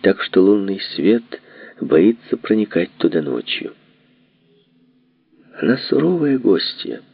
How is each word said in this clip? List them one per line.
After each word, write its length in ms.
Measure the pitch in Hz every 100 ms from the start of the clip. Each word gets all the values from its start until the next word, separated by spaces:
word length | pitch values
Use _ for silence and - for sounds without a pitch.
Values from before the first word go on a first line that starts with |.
так 200 | 98 98
что 200 | - 92
лунный 380 | 95 104 98 98 - -
свет 460 | 101 113 - - _ - - -
боится 560 | 65 78 98 117 - -
проникать 540 | - 110 104 - 85 _
туда 220 | 82 82
ночью. 520 | 73 62 - - - - _ _ _ _ _ _ _ _ _ _ _ _ _ _ _ _ _ -
Она 180 | - 131 -
суровая 500 | - 160 175 147 131
гостья 640 | 113 90 - - - 58 _